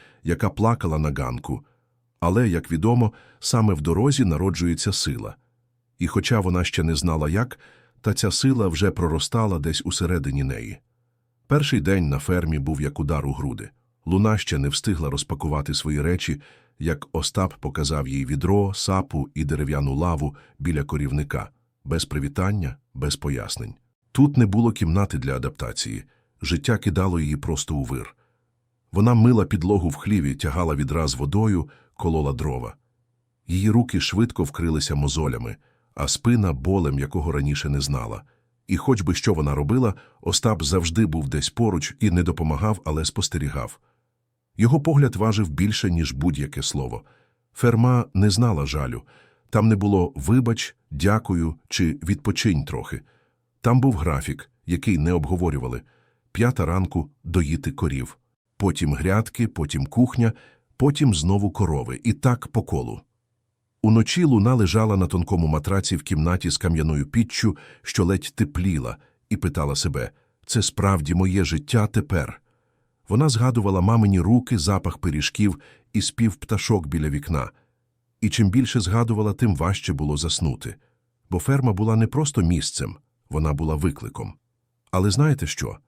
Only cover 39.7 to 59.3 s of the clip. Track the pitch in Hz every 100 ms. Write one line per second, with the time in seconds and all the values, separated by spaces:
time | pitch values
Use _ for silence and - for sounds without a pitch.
39.7 | 127 117 90 - _ - - 117 95 73
40.7 | 92 82 82 101 80 69 76 - - 113
41.7 | 87 - - 104 87 85 80 78 73 107
42.7 | 104 80 78 76 - - 82 73 67 55
43.7 | - _ _ _ _ _ _ _ - 117
44.7 | 156 160 143 131 92 110 104 90 73 101
45.7 | 107 98 85 69 65 87 71 69 67 -
46.7 | 71 64 57 - _ _ _ _ - 120
47.7 | 113 123 123 - 95 104 98 120 82 67
48.7 | 73 64 60 - _ _ _ _ 110 110
49.7 | 104 104 98 87 76 67 123 117 113 -
50.7 | - _ 69 95 107 - 87 82 78 _
51.7 | - 82 - 82 101 104 90 113 78 71
52.7 | 64 - - - _ _ _ _ _ -
53.7 | 123 135 95 80 69 - 71 - _ -
54.7 | 87 110 85 80 87 73 90 87 69 62
55.7 | 62 - _ _ _ _ 98 120 - 80
56.7 | 92 92 87 73 _ 87 87 73 78 -
57.7 | - 80 67 60 - _ _ _ - 98
58.7 | 76 80 67 90 101 110